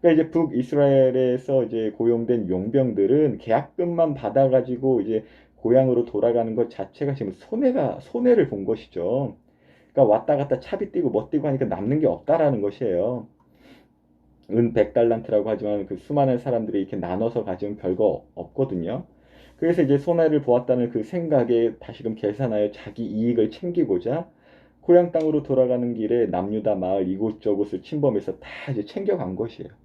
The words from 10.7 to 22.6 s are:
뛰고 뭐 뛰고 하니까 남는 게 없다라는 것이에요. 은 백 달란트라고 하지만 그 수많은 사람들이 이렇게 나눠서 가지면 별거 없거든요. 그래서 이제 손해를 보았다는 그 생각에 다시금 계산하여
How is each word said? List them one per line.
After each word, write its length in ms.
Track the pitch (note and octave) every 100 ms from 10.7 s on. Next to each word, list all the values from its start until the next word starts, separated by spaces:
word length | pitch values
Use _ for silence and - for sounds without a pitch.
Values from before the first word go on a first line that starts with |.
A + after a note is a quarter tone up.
| G3 G3+
뛰고 180 | F#3+ D3
뭐 180 | G#3 -
뛰고 180 | D3+ D3+
하니까 180 | C3+ B2+
남는 340 | F#2 G#2 D3
게 60 | C#3+
없다라는 560 | F2 - E3 D3+ A#2+
것이에요. 640 | G2+ G2+ A#2+ F2+ G#2 B2 A2 _ _ _ - - _ _ _ _ _ _ _
은 200 | A2 A#2+
백 200 | A2+ G#2
달란트라고 560 | - A#2 A2+ A2 G#2+ G#2
하지만 380 | G#2 G#2 G#2 F#2+
그 100 | F#2+
수많은 420 | - D3 C3+ B2
사람들이 420 | C3+ A#2+ G#2+ G2+
이렇게 160 | F#2+ G#2
나눠서 480 | F2 F#2 A#2 A#2+
가지면 320 | G2+ F#2 G#2 G#2
별거 500 | F#2 F#2 G#2+ D2+ -
없거든요. 680 | - E2+ - C3 F#2+ E2+ B2 - _ _ - - _
그래서 260 | E3 E3+
이제 160 | C#3 C#3
손해를 440 | C#3+ E3+ D#3+ D3+
보았다는 480 | C3+ A#2+ B2 B2+ A#2+
그 120 | A#2+
생각에 720 | A2 F3+ E3+ D3 A#2 A#2 A#2 A2
다시금 360 | - A2+ A2+
계산하여 560 | A2 G#2 G#2+ C3 G#2+